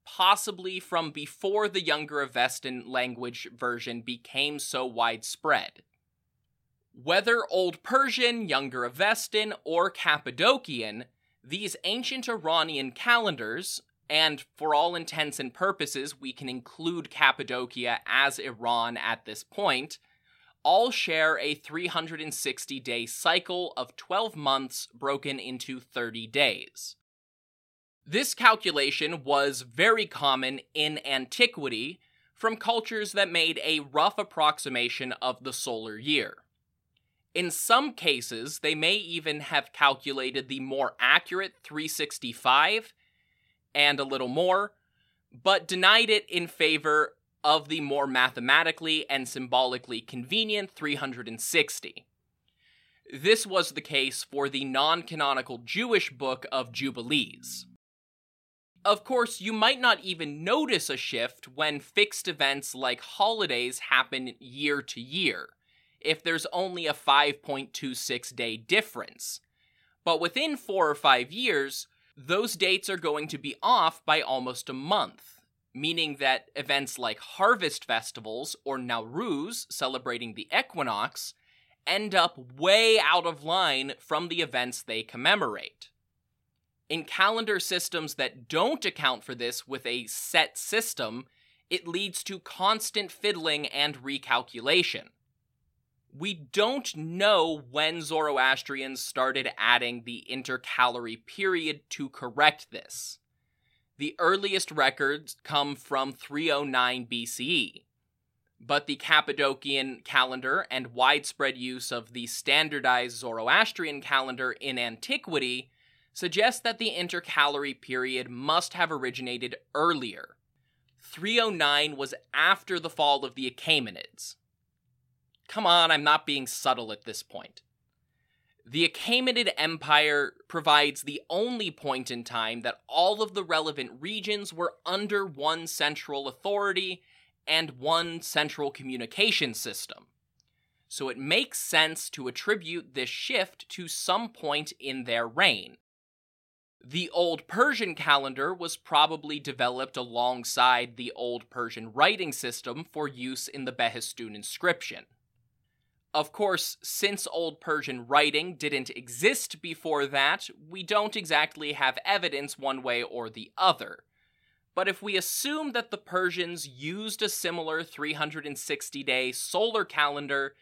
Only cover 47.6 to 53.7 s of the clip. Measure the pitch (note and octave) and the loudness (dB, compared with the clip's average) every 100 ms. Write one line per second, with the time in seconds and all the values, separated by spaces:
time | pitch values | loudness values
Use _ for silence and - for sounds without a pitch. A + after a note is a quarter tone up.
47.6 | C#3+ D#3+ C#3+ C#3+ C#3 C3 B2+ B2+ A#2+ C#3+ | 2 -4 -2 0 0 4 2 2 4 6
48.6 | E3 D#3+ D#3+ D#3 - C#3 B2 C#3 B2+ C3 | 4 0 -2 -2 0 -4 -4 -8 0 2
49.6 | C3 B2+ B2 A2+ A#2 B2+ B2+ G#3 G#3+ G#3 | 2 0 -6 -8 -8 -10 -4 -2 0 -2
50.6 | G3 - D3+ C#3+ C#3 A#2+ A2+ A2+ - E3 | -6 -6 -4 -4 -4 -8 -10 -8 -2 2
51.6 | C#3+ - - - - _ _ _ _ _ | 2 -2 -12 -16 -20 _ _ _ _ _
52.6 | _ _ _ _ - C3+ D#3+ A3+ A3 F#3+ | _ _ _ _ -18 -2 4 4 4 2
53.6 | E3+ | 2